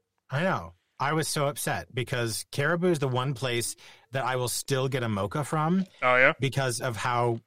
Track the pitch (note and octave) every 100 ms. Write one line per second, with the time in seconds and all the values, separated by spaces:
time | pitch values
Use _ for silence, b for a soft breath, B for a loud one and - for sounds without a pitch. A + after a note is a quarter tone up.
0 | _ _ - C3 F#3 C3 E2+ E2+ _ -
1 | C3+ D#3 D3+ - C#3+ C#3+ - A2+ - B2
2 | A#2+ B2 A#2 G2+ - - C#3+ E3+ F3+ D#3+
3 | C3+ B2 C3 B2 C3 A#2+ A#2 - b b
4 | b C3+ A#2+ B2+ B2 - - C3+ C3+ C3
5 | A#2+ G2+ G2 D#3 C#3+ D#3+ D#3 F#3+ F#3 -
6 | B2+ B2+ C3+ D#3+ C3+ C#3 C3 A#2 C3 A2
7 | C3 A#2+ A#2+ A#2